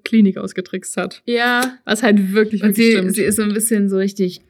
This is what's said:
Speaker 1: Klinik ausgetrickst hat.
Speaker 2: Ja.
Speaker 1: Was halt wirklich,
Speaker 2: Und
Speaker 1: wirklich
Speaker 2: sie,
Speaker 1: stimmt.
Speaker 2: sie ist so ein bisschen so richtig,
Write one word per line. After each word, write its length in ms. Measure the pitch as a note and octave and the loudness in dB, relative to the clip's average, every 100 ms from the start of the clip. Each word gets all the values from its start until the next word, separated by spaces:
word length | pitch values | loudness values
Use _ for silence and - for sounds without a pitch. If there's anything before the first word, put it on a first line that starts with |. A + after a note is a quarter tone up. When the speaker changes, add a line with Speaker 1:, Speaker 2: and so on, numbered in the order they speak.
Speaker 1:
Klinik 320 | - A3+ G3 F#3+ | 0 4 4 2
ausgetrickst 580 | F#3+ - F3+ F#3+ - - | -8 -8 -10 -10 -10 -8
hat. 240 | F#3 - - | -8 -10 -4
Speaker 2:
Ja. 520 | A#3+ A#3+ A#3+ B3+ - | -2 0 0 -2 -6
Speaker 1:
Was 200 | - A3 | -6 0
halt 280 | A#3 G3+ F#3+ | 2 2 2
wirklich, 300 | G#3 G#3+ G3+ | 0 0 0
Speaker 2:
Und 60 | G#3 | 0
Speaker 1:
wirklich 180 | G#3+ A3+ | 2 4
Speaker 2:
sie, 0 | G#3+ | 4
Speaker 1:
stimmt. 160 | F#3 G#3+ | 2 0
Speaker 2:
sie 60 | |
ist 120 | G3+ G#3+ | 0 0
so 60 | |
ein 100 | G#3 | -2
bisschen 360 | G#3 G#3+ G#3+ G3 | -2 0 0 0
so 60 | F#3+ | 0
richtig, 420 | G3 G3+ F3+ - _ | -2 -2 -4 -4 _